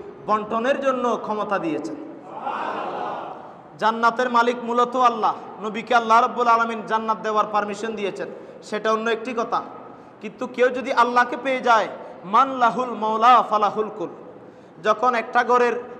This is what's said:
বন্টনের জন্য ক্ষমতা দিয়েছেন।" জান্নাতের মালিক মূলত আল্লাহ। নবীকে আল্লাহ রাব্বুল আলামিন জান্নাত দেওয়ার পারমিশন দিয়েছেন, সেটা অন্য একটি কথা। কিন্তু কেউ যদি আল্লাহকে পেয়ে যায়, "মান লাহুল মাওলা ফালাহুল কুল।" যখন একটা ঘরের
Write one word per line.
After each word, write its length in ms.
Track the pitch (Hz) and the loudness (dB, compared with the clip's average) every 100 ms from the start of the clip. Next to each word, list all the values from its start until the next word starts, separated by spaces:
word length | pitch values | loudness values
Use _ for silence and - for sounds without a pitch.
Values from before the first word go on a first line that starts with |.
| - - - | -14 -12 -2
বন্টনের 540 | 214 208 226 247 277 | -2 0 -2 0 0
জন্য 380 | 269 254 240 214 | 0 0 0 -2
ক্ষমতা 360 | - 214 202 196 | -4 -4 -2 -2
দিয়েছেন।" 360 | 170 147 - - - - - - - - - - - - - - - - - - - - | -2 -4 -6 -10 -12 -16 -14 -10 -8 -6 -6 -6 -6 -6 -6 -8 -10 -14 -18 -20 -18 -2
জান্নাতের 520 | 208 226 233 233 247 | -2 2 0 2 0
মালিক 260 | 240 240 240 | 2 2 0
মূলত 340 | 233 240 240 254 | -2 2 2 4
আল্লাহ। 380 | 247 226 190 147 - - | 2 2 -2 -2 -8 -10
নবীকে 320 | 208 208 226 | -8 -6 2
আল্লাহ 260 | 247 226 226 | 2 6 6
রাব্বুল 260 | 247 208 240 | 4 2 4
আলামিন 360 | 226 226 226 175 | 4 2 -4 -4
জান্নাত 320 | 220 220 214 | -4 -2 -4
দেওয়ার 220 | 220 214 208 | 0 0 2
পারমিশন 420 | 208 208 202 226 214 | 0 -2 -4 -6 -4
দিয়েছেন, 320 | 196 175 175 - - - | -4 -4 -10 -10 -16 -18
সেটা 300 | - 214 214 | -8 -4 0
অন্য 180 | 220 226 | 0 0
একটি 240 | 226 254 233 | -2 -4 -4
কথা। 260 | 220 175 - - - - - - | -2 -2 -4 -14 -18 -20 -20 -14
কিন্তু 260 | 214 - 247 | -14 -10 -6
কেউ 220 | 240 247 | 2 2
যদি 240 | 247 240 | 2 -2
আল্লাহকে 440 | 254 240 247 247 302 | 2 4 4 2 0
পেয়ে 180 | 269 254 | -2 0
যায়, 280 | 240 226 170 - - - | 4 4 2 -6 -14 -14
"মান 260 | 175 220 269 | 0 2 2
লাহুল 400 | 262 233 202 254 | 4 2 2 -4
মাওলা 520 | 214 214 220 233 240 202 | -2 -2 4 6 6 6
ফালাহুল 400 | 214 202 214 214 - | 2 2 0 -4 -4
কুল।" 100 | 160 - - - - - - - | -10 -10 -18 -20 -20 -20 -20 -6
যখন 320 | 214 220 254 | 0 2 2
একটা 300 | 240 226 240 | 0 0 0
ঘরের 520 | 233 247 240 226 - - | 4 4 4 0 -6 -14